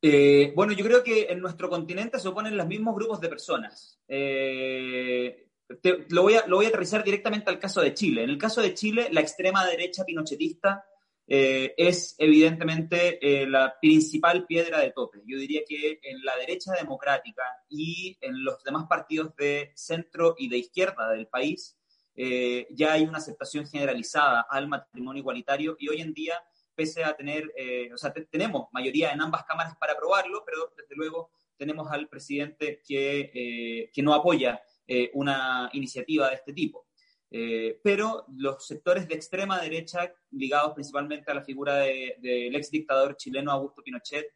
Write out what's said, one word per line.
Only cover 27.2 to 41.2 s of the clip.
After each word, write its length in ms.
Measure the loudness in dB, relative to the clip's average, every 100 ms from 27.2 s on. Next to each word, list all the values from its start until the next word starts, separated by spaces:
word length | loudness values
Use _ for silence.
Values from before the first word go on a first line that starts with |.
| -6 -6 -8 -10
eh, 320 | -6 -6 -6
o 20 | -8
sea, 160 | -8
te-, 140 | -8 -8
tenemos 420 | -4 -2 -4 -8
mayoría 400 | -6 -4 -2 -2
en 80 | -2
ambas 220 | -2 -4
cámaras 320 | -4 -6 -6 -4
para 160 | -4
aprobarlo, 480 | -2 2 2 2 -6
pero 300 | -8 -8 -8 _
desde 180 | -18
luego 360 | -8 -6 -6 -12 _ _ _
tenemos 340 | -8 -6 -6
al 180 | -8 -8
presidente 720 | -14 -8 -6 -6 -6 -8 -8 _
que, 440 | -2 0 -2 -4
eh, 580 | -8 -8 -6 -6 -6 -8
que 100 | -2
no 100 | 4
apoya, 480 | 4 4 4 2 -2 _ _ _
eh, 240 | 0 0
una 560 | -2 -2 -2 0 -2 -4
iniciativa 560 | -6 -8 -8 -2 2 2
de 60 |
este 180 | 0 -10
tipo. 360 | -6 -6 -6 _ _ _ _ _
Eh, 500 | -8 -4 -2 -4 -2
pero 440 | 0 2 0 -6 -10 -6
los 280 | -4 -4
sectores 440 | -10 -8 0 0 0
de 60 |
extrema 460 | -8 -6 -6 -2 -2
derecha, 520 | -4 -8 -8 -6 -6 -8 _
ligados 420 | -8 0 2 0
principalmente 580 | -2 -6 -6 -6 -8